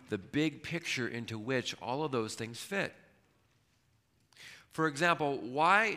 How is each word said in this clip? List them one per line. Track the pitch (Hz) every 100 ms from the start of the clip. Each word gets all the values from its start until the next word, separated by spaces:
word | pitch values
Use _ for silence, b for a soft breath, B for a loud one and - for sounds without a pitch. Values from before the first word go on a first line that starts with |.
| -
the | 104
big | 92 143 156 139
picture | - 165 - - 117
into | 117 110 110
which | 107 131 117 -
all | 104 131
of | 156
those | 127 110
things | - 113 117
fit. | - 202 156 - - _ _ _ _ _ _ _ _ _ _ _ _ - B B B
For | - 160
example, | 139 175 165 147 139
why | 110 131 165 196 220